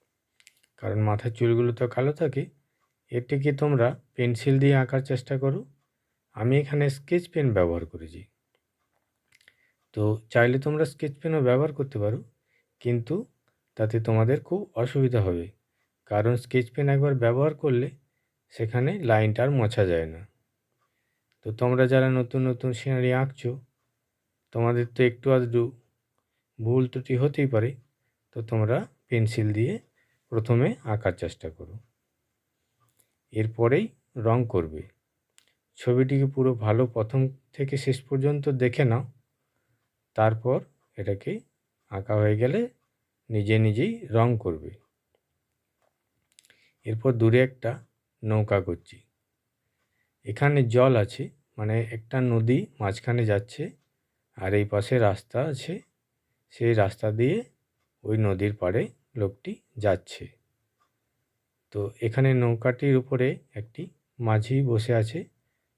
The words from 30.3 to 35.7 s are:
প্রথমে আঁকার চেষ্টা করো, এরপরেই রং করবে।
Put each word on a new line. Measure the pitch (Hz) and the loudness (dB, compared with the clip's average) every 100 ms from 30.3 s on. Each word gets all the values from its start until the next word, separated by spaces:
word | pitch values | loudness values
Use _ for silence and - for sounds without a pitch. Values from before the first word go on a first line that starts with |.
প্রথমে | 113 110 117 156 247 | -6 0 2 2 -2
আঁকার | 120 107 101 87 | -4 -2 -2 -4
চেষ্টা | 82 - 82 | -8 -10 -14
করো, | 80 87 104 _ _ _ _ _ _ _ _ _ _ _ _ _ _ _ | -14 -18 -18 _ _ _ _ _ _ _ _ _ _ _ _ _ _ _
এরপরেই | 107 110 113 117 147 226 _ _ 131 | -4 -4 0 2 2 0 _ _ -4
রং | 110 117 113 | 0 2 2
করবে। | 95 80 78 - _ _ _ _ _ _ _ _ | -2 -4 -8 -18 _ _ _ _ _ _ _ _